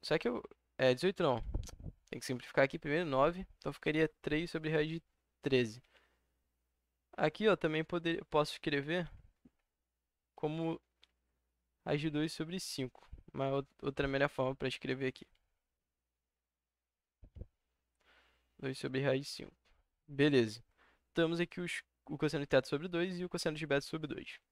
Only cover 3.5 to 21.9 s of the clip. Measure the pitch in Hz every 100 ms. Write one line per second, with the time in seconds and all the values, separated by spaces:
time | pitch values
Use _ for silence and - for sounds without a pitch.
3.5 | - - 143 - 156 156 _ - 151 170
4.5 | 165 156 160 156 165 _ _ _ _ -
5.5 | 131 117 117 _ _ _ _ _ _ _
6.5 | _ _ _ _ _ _ - 156 - 214
7.5 | 180 165 156 160 175 165 165 - 156 151
8.5 | - - 143 139 175 165 - - _ -
9.5 | _ _ _ _ _ _ _ _ - 151
10.5 | 156 165 160 _ _ _ _ _ _ _
11.5 | _ _ _ - 147 156 147 156 - 160
12.5 | 185 - - 131 - - - - - 135
13.5 | 139 139 _ 143 139 139 139 143 - 131
14.5 | 135 131 - 131 131 131 - - _ _
15.5 | _ _ _ _ _ _ _ _ _ _
16.5 | _ _ _ _ _ _ _ - - -
17.5 | _ _ _ _ _ _ - _ _ _
18.5 | _ 135 135 139 131 139 135 143 - -
19.5 | _ _ _ _ _ _ 139 147 139 113
20.5 | 110 - _ _ _ _ - 165 165 175
21.5 | - 175 - -